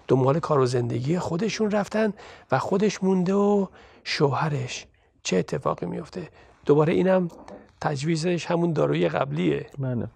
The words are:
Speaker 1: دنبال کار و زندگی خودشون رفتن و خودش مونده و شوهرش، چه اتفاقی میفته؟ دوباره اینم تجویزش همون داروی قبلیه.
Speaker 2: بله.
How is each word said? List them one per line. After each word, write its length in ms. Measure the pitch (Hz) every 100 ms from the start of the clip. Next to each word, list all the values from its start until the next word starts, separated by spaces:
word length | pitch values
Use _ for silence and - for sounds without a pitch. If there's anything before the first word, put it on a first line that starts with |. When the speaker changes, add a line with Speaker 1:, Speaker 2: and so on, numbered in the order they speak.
| -
Speaker 1:
دنبال 320 | 131 131 156
کار 200 | - 143
و 60 | 123
زندگی 540 | 123 120 120 131 175
خودشون 520 | - - 214 - 214
رفتن 420 | 208 185 214 220 - - - -
و 80 | 131
خودش 440 | - 190 208 -
مونده 300 | 190 190 180
و 340 | 202 202 202 190 - - -
شوهرش، 840 | - - 143 123 151 139 123 - - _ _ _
چه 140 | - 185
اتفاقی 480 | 170 147 147 165 175
میفته؟ 440 | 175 - 185 - - - _ -
دوباره 280 | 147 151
اینم 340 | 185 185 185 175 - - - - -
تجویزش 640 | 160 139 156 160 175 170 -
همون 280 | 170 170
داروی 360 | 156 143 156 170
قبلیه. 600 | 147 139 151 170 143 139 139
Speaker 2:
بله. 280 | 131 120 104